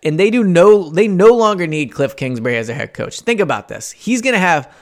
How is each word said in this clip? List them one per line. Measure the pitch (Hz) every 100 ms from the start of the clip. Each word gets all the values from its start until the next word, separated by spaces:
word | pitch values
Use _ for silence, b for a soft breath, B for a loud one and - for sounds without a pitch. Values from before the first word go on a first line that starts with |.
and | 156 156
they | 208
do | 247
no, | 202 170 202 208 160
they | 160 220
no | 180 220
longer | 240 214 196 170
need | 156 135
Cliff | - 139 -
Kingsbury | 131 120 123 120
as | 113
a |
head | 117 113
coach. | - 107 -
Think | - 226
about | 165 110 -
this. | - -
He's | - - 247
gonna | 262 220
have | 180 156 131 b